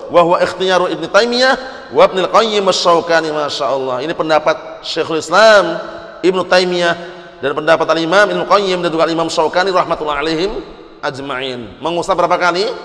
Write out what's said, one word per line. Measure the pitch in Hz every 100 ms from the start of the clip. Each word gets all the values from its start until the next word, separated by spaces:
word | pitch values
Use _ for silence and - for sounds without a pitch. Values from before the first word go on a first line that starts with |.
| -
wa | 151
huwa | 170 180
ikhtiyaru | 180 - 185 185 180 156
Ibnu | 165
Taimiyah, | 196 233 240 262 269 - - -
wa | 120 190
Ibnul | 190 170
Qayyim | 170 220 208 190
asy-Syaukani, | 180 180 170 165 165 160 151
masya | 147 - 135
Allah. | 135 131 123 151
Ini | 175
pendapat | 160 151 156 156 - - -
Syekhul | 170 147 160
Islam, | 151 180 220 208 170 165 - - - -
Ibnu | 175 185 180
Taimiyah, | 180 185 180 170 170 - - - -
dan | 131
pendapat | 147 151 156 160
Al-Imam | 165 160 190 202
Ibnu | 180 160
Qayyim | 190 190 180
dan | 175 160
juga | 165
Al-Imam | 165 165
Syaukani | 175 156 170 190 180
rahmatullah | 151 160 151 143
alaihim | 160 156 165 - - - - -
ajma'in. | 147 135 139 127 131 123 107 92
Mengusap | 151 170 165 175
berapa | 170 175
kali? | 175 175 220 -